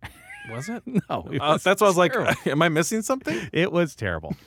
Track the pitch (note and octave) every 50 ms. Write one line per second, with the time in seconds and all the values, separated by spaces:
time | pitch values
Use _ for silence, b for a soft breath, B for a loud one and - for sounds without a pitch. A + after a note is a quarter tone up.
0 | - - - - - - G5+ G#5 G#5 - A2+ A#2+ C#3 G3+ A#3 A3+ - B3 B3+ G3+
1 | - - - - - - D#3+ C#3+ C#3+ D3+ D#3+ - - F#3 G3+ - G#3+ G3+ F#3 F3
2 | F3+ E3+ C4 A3+ D3 - - - - E3 C#3 D3 E3 E3+ D#3 D#3 E3 - A3 A3
3 | G#3+ - C4 C4+ - D4+ D#4 A3+ G3 C3 - D3+ E3+ - D#3+ F3 F3 D3 - -
4 | A2+ G2 E2+ D#2+ D#2 E2 - - -